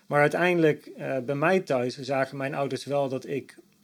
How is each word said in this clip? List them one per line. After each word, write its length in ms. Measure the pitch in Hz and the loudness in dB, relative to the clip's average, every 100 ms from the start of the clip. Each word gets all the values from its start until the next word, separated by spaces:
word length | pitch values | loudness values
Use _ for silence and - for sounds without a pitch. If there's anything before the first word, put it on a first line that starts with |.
| - | -2
Maar 140 | 143 | 4
uiteindelijk, 680 | 147 165 175 175 160 147 - - | 4 4 2 4 4 2 -4 -12
eh, 220 | 143 135 | -6 -4
bij 160 | 123 | -4
mij 260 | 139 156 190 | 0 2 2
thuis 380 | 185 131 123 123 | 2 -2 -2 -6
zagen 380 | 127 135 135 143 | -4 -2 -2 -4
mijn 180 | 135 | -6
ouders 300 | 151 139 127 | -4 -4 -6
wel 240 | - 143 139 | -4 -2 -2
dat 180 | 131 - | -4 -6
ik 300 | 139 - - - _ | -8 -8 -18 -20 _